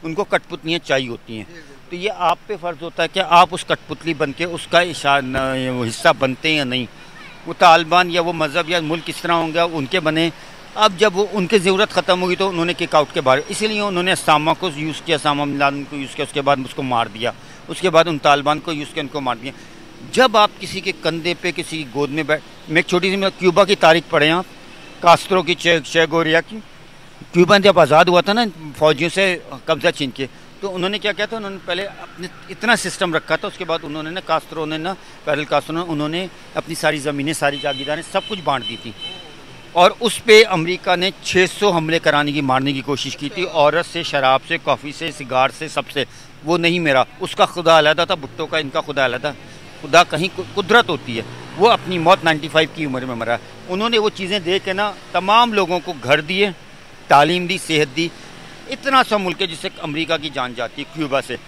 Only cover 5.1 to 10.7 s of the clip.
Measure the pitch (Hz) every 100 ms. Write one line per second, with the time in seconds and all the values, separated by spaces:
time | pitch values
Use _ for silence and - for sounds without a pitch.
5.1 | 139 127 131 131 131 127 127 113 - 170
6.1 | 135 135 127 160 156 131 127 113 - -
7.1 | - - - 165 165 180 165 160 175 180
8.1 | 175 170 165 156 156 160 175 151 165 160
9.1 | - 170 170 165 160 170 160 135 185 156
10.1 | 156 165 - - - -